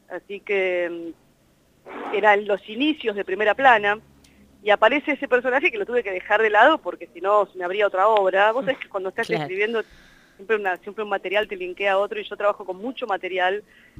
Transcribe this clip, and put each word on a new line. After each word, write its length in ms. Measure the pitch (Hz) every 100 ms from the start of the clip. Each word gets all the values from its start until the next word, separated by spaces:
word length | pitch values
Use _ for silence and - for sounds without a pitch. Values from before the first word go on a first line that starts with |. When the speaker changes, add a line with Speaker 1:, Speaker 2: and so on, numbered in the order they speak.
| -
Speaker 1:
así 300 | 175 - 202
que, 720 | 190 202 185 180 175 170 170
mm, 1040 | - _ _ _ _ _ _ - - -
eran 320 | 208 214 202 208
los 200 | 190 -
inicios 480 | 220 302 302 226 202
de 80 |
Primera 300 | 190 190 214
Plana, 440 | 202 269 226 208 214 - _ _ _ _ _
y 80 | 202
aparece 420 | 202 220 285 302
ese 160 | 277 277
personaje 420 | 247 254 262 339
que 60 | 226
lo 80 |
tuve 180 | 196 240
que 80 | 208
dejar 300 | 180 - 208
de 80 | 220
lado 300 | 208 262 320
porque 280 | 175 170 170
si 80 | 175
no 240 | 185 208
se 140 | 190 185
me 60 | 175
abría 200 | 202 202
otra 220 | 185 208
obra. 420 | 220 190 185 208
Vos 120 | 226
sabés 140 | 196 -
que 100 | -
cuando 220 | 196 190
estás 160 | 208 226
Speaker 2:
Claro. 160 | 165
Speaker 1:
escribiendo 400 | 147 185 214 226 - - - _ _ -
siempre 200 | 196 214
una, 220 | 196 175
siempre 260 | - 202
un 60 | 208
material 360 | 196 185 202 214
te 100 | 196
linkea 360 | 180 180 196
a 60 | 196
otro, 200 | 202 214
y 60 |
yo 100 | 196 208
trabajo 260 | 202 202
con 140 | 190 185
mucho 280 | 226 254 233
material 560 | 185 180 185 180 208 - _ _